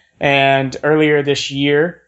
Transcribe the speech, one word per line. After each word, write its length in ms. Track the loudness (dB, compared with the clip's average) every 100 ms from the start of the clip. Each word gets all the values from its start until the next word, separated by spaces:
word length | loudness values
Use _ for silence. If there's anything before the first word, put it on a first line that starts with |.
| _ _
And 560 | 0 2 2 2 -2 -4
earlier 380 | 0 2 2 0
this 300 | 0 -4 -4
year 500 | -4 0 0 0 -6